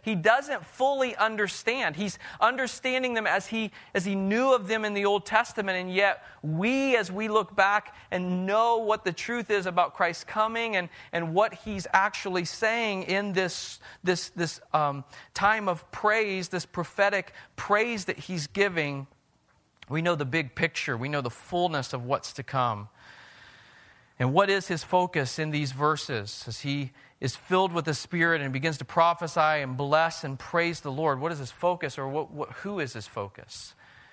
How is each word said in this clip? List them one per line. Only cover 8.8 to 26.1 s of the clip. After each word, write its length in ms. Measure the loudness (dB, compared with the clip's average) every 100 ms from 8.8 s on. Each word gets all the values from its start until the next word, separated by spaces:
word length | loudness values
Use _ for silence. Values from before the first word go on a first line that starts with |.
| 2 0
the 100 | -2
truth 380 | -4 -4 -4 0
is 160 | 0 2
about 260 | 2 2
Christ's 300 | 2 0 0
coming 540 | -4 0 0 0 -2 -2
and, 120 | -2 -8 -6
and 240 | -4 0 2
what 180 | 2
he's 320 | 0 -8 -8 2
actually 520 | 2 2 -2 -4 -2 -2
saying 580 | -2 0 0 0 -2
in 300 | -2 0 0
this, 460 | 0 0 -2 -10 -12 -18 -4
this, 260 | 0 0 -2
this, 300 | -4 -4 -6 -2
um, 300 | 0 2 -2 -10 -18 -12 2
time 340 | 2 4 0
of 220 | -2 -6
praise, 580 | 0 2 4 2 -2 -4
this 160 | -6 -6
prophetic 680 | -6 -2 2 4 2 -4 -12 -16 -8
praise 440 | 2 2 2 -2 -4
that 120 | -6
he's 300 | -6 -6 -2
giving, 580 | 0 2 2 -2 -4 -8 _ _ _ _ _ _ _ -6
we 120 | 0
know 140 | 2 0
the 80 |
big 320 | 0 -2 -2 -2
picture. 400 | -2 -2 -4 -4
We 140 | -2
know 100 | -2
the 100 | -4
fullness 640 | -6 -4 0 0 0 -4
of 140 | -6 -2
what's 260 | -2 -4
to 100 | -10
come. 440 | -4 0 0 0 -8 _ -20 -20 -20 -20 -20 -20 -20 -20 -20 -20 _ -2
And 140 | 2
what 180 | 4 4
is 200 | 2 0
his 160 | -6 2
focus 520 | 2 2 0 -2 -2
in 140 | -2
these 220 | -2 -2
verses 720 | 0 0 0 -2